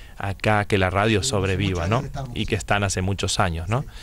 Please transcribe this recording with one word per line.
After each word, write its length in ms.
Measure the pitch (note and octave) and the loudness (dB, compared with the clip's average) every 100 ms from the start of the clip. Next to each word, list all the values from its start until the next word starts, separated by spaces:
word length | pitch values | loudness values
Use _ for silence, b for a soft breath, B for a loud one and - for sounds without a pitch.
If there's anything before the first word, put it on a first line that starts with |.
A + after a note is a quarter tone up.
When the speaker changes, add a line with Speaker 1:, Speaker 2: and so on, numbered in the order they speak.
| B B | B B
Speaker 1:
acá 480 | G2 F#2 G#2+ G#2 | -8 -2 2 2
que 140 | G2+ G2+ | 2 2
la 120 | F#2 | 2
radio 300 | G2 A2+ G2+ | 4 4 4
Speaker 2:
Sí, 60 | - | 2
hace 40 | |
Speaker 1:
sobreviva, 560 | G2+ F#2+ F#2 G2+ F2 F2 | 0 2 2 0 0 0
Speaker 2:
muchos 40 | |
Speaker 1:
¿no? 60 | A#2+ | 0
Speaker 2:
años 60 | |
que 160 | C3+ - | -2 -8
estamos. 120 | C3 | -6
Speaker 1:
Y 120 | A#2+ G#2+ | -4 -2
que 80 | G#2 | -2
están 260 | - G2+ | 0 0
hace 200 | G2 - | 2 0
muchos 360 | F#2 F#2+ F#2+ - | -2 -2 -2 0
años, 300 | F#2+ D#2+ E2 | 0 0 -2
¿no? 140 | A#2 | -2
Speaker 2:
Sí. 60 | - B | -4 B